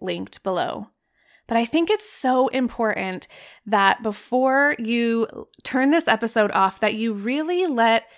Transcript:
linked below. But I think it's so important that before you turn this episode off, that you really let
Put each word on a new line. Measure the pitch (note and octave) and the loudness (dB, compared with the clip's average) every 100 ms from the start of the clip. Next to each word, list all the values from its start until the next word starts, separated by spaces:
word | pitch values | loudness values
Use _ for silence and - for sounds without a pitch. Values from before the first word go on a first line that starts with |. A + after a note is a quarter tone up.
linked | F#3 F3 F#3 - | -8 -6 -8 -8
below. | G3 F3+ B2+ - G3+ _ _ _ _ _ - | -4 -2 -2 -6 -12 _ _ _ _ _ -4
But | A#3 | -2
I | A#3 | 0
think | D#4+ E4 | 0 0
it's | G#4 - | 0 -2
so | - B3+ B3+ C4+ | -2 0 2 2
important | C4 B3 - A3 - F#3+ F#3 - - - - G#3 | 0 -2 -2 -2 -2 -6 -8 -12 -20 -20 -18 0
that | G#3 G3 - | 4 4 4
before | A3 G3+ - B3+ C4 C4+ C#4+ D4 | -2 -6 -2 0 2 4 2 0
you | A3+ A#3 A#3 A3+ A3+ - - _ | -2 0 0 0 -2 -6 -16 _
turn | - C4 C4+ | -4 0 2
this | D#4+ - | 2 2
episode | A3 A3+ A3+ G#3 | 0 0 0 2
off, | G3+ F#3+ - | 2 0 0
that | G#3+ G#3+ | -2 -2
you | A3+ | -4
really | G#3 G#3 C#4 D#4 F4+ F#4 | -4 -4 -4 -2 -2 0
let | A#3+ A3+ A3+ - | 2 4 2 -2